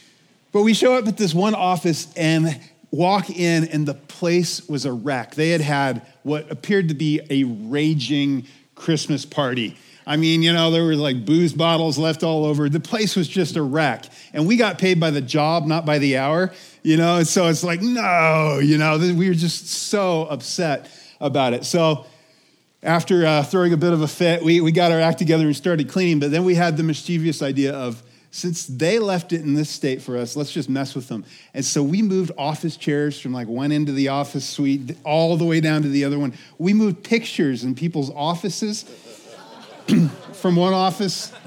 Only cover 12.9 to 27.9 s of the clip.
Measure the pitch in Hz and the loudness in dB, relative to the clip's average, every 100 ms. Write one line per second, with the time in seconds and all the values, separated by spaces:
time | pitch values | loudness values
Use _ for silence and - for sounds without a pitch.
12.9 | 220 214 202 151 190 160 165 143 151 165 | -2 -2 0 -2 -2 -2 -2 -2 0 0
13.9 | - - - - 151 165 240 214 170 185 | -2 -8 -20 -12 -4 0 2 2 2 2
14.9 | 175 165 143 123 151 151 170 151 160 156 | 2 2 0 -2 0 2 0 0 -2 0
15.9 | 147 143 131 135 160 185 - - - 160 | 0 2 2 0 0 -2 -4 -18 -6 2
16.9 | 160 170 175 160 196 170 160 175 170 226 | 4 4 2 2 4 2 2 0 -2 -2
17.9 | 247 202 175 160 156 151 139 147 151 156 | -2 2 2 4 4 2 2 2 4 4
18.9 | 156 180 170 185 170 170 - - - - | 2 2 2 2 2 0 -4 -8 -8 -4
19.9 | 208 185 165 156 139 - - 165 131 - | 0 0 0 -2 -6 -8 -4 -2 -4 -6
20.9 | - - - 147 139 127 120 - 175 160 | -20 -20 -8 -2 0 0 0 -2 2 2
21.9 | 151 - - _ _ _ _ _ _ 156 | 0 -6 -20 _ _ _ _ _ _ -2
22.9 | 170 165 180 160 151 143 190 175 160 175 | 0 2 2 4 2 2 2 2 4 2
23.9 | 165 151 - 175 170 165 170 165 165 175 | 2 0 0 0 2 4 4 4 4 4
24.9 | 165 165 156 160 160 151 143 180 165 127 | 4 2 2 2 2 2 0 0 -2 -2
25.9 | 190 180 151 143 156 185 170 175 156 160 | 0 2 2 2 0 2 2 2 0 0
26.9 | 147 - 170 160 147 139 135 135 143 123 | -2 -2 -2 0 -2 -2 0 0 -2 -6